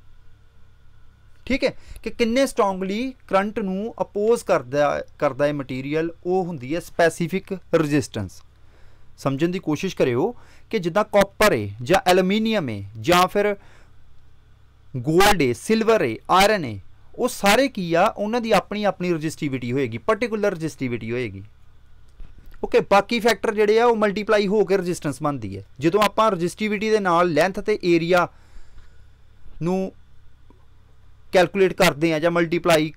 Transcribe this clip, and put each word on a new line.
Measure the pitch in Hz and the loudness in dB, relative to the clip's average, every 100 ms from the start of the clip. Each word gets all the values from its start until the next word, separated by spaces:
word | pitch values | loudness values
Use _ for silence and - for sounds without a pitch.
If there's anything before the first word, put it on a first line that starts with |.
| - - - - - - - - - - - - - - - | -20 -20 -20 -20 -20 -20 -20 -20 -20 -20 -20 -20 -20 -14 -4
ਠੀਕ | 262 | -2
ਹੈ, | 254 - - - | -2 -4 -12 -14
ਕਿ | - | -10
ਕਿੰਨੇ | - 233 240 269 | -2 0 2 0
ਸਟਰੋਂਗਲੀ | - 202 185 185 208 262 254 - | 2 0 0 -4 -4 -6 -10 -2
ਕਰੰਟ | 190 202 220 | 0 0 -4
ਨੂੰ | 196 185 226 - | -4 -4 -6 -6
ਅਪੋਜ਼ | 185 208 214 240 | -8 -2 0 0
ਕਰਦਾ, | - 170 123 143 143 151 - - | 2 -2 0 0 0 0 -6 -4
ਕਰਦਾ | 147 127 147 | -4 0 -2
ਹੈ | |
ਮਟੀਰੀਅਲ, | 147 131 127 135 151 165 - 175 | -2 -6 -8 -4 -4 -4 -6 -4
ਉਹ | 185 | -2
ਹੁੰਦੀ | 175 165 123 | -2 -6 -8
ਹੈ | 165 | -8
ਸਪੈਸੀਫਿਕ | - - 170 - 170 185 - 190 - | -6 0 0 0 -4 -4 -6 -10 -2
ਰੈਜ਼ਿਸਟੈਂਸ। | 165 151 147 - 117 95 - - _ - - - - - - | 0 2 0 0 -6 -8 -10 -20 _ -20 -20 -20 -20 -20 -8
ਸਮਝਣ | 143 135 170 | -4 -2 -2
ਦੀ | 185 | -2
ਕੋਸ਼ਿਸ਼ | - 147 190 - | -4 -4 -4 0
ਕਰਿਓ | 151 120 190 247 - - - | 0 2 -2 -4 -16 -20 -8
ਕਿ | 226 | -4
ਜਿੱਦਾਂ | 170 170 | -2 -2
ਕਾਪਰ | 214 202 196 - 214 | 2 2 2 2 2
ਹੈ | 143 104 104 | 2 -2 -6
ਜਾਂ | 123 185 - | 0 2 4
ਐਲੂਮੀਨੀਅਮ | 180 185 208 220 220 139 | 4 2 0 0 -2 -2
ਹੈ | 104 98 110 | -6 -10 -6
ਜਾਂ | 110 175 180 | 2 4 4
ਫਿਰ | 208 208 202 - - - - - - - - - - - _ - 131 | 2 0 -2 -10 -20 -20 -20 -20 -20 -20 -20 -20 -20 -20 _ -14 -8
ਗੋਲਡ | 120 160 208 202 | 0 4 6 6
ਹੈ, | 131 | 2
ਸਿਲਵਰ | 117 - 220 220 220 | 0 0 0 4 2
ਹੈ, | 143 113 - | 2 -4 0
ਆਇਰਨ | 175 202 214 | 4 4 2
ਹੈ, | 135 101 - - - | -2 -10 -14 -20 -16
ਉਹ | - 247 | -4 -4
ਸਾਰੇ | - 196 226 269 | 0 2 4 2
ਕੀ | - 175 | -2 0
ਆ, | 165 208 | 2 2
ਉਹਨਾਂ | - 208 240 | 0 -4 -4
ਦੀ | 226 | 2
ਆਪਣੀ | 196 - 208 | 0 0 -2
ਆਪਣੀ | 208 185 180 | -2 -2 -2
ਰੈਜ਼ਿਸਟੀਵਿਟੀ | 165 151 - 151 131 127 | -2 -4 -6 -4 -4 -2
ਹੋਏਗੀ, | 131 131 113 | -2 -2 -4
ਪਾਰਟਿਕੂਲਰ | - 214 240 220 202 | -2 -2 -2 -2 -2
ਰੈਜ਼ਿਸਟੀਵਿਟੀ | 175 156 - 131 117 113 | -2 -6 -6 -6 -6 -6
ਹੋਏਗੀ। | 120 120 95 104 - - - - - - - - - - - | -6 -6 -10 -16 -20 -20 -20 -20 -20 -20 -16 -16 -16 -18 -10
ਓਕੇ, | - 240 | 0 0
ਬਾਕੀ | 170 196 202 233 | 4 2 2 0
ਫੈਕਟਰ | 214 220 240 | 0 0 0
ਜਿਹੜੇ | 214 214 220 | 0 4 4
ਆ | 240 | 4
ਉਹ | 226 | 4
ਮਲਟੀਪਲਾਈ | 214 196 208 214 208 | 0 0 0 2 2
ਹੋ | 214 | 2
ਕੇ | 185 196 | 2 0
ਰੈਜ਼ਿਸਟੈਂਸ | 175 165 156 135 | 0 -4 -6 -4
ਬਣਦੀ | 147 143 104 98 | -4 -4 -6 -12
ਹੈ। | - - | -14 -4
ਜਦੋਂ | 151 196 | 0 2
ਆਪਾਂ | 208 - 220 | 2 2 2
ਰੈਜ਼ਿਸਟੀਵਿਟੀ | 185 175 - 214 208 214 | 2 -2 -4 -4 -2 0
ਦੇ | 214 | 0
ਨਾਲ | 196 170 180 | 2 2 4
ਲੈਂਥ | 147 175 190 | 2 0 0
ਤੇ | 202 214 | -4 -2
ਏਰੀਆ | 180 170 165 180 165 - - - - - - - - - - - - - | 2 2 4 2 0 -4 -20 -18 -16 -16 -20 -20 -20 -20 -20 -18 -16 -8
ਨੂੰ | 156 185 190 - - - - - - - - - - - - - - | -4 -2 -4 -10 -20 -20 -20 -20 -20 -20 -20 -20 -20 -20 -20 -20 -2
ਕੈਲਕੂਲੇਟ | 190 175 196 190 | 2 2 2 0
ਕਰਦੇ | 170 180 139 165 | 2 0 2 0
ਆ | 156 | 0
ਜਾਂ | 170 | 0
ਮਲਟੀਪਲਾਈ | 170 175 170 180 160 156 | 0 0 0 2 2 0